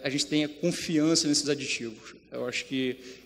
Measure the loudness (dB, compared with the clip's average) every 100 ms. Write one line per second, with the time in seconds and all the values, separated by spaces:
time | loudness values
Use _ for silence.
0 | -2 -2 2 2 0 0 -2 0 0 2
1 | 4 4 4 2 2 0 -2 -4 -6 -10
2 | -16 -20 -12 -8 -4 -4 -4 0 0 -2
3 | -8 -18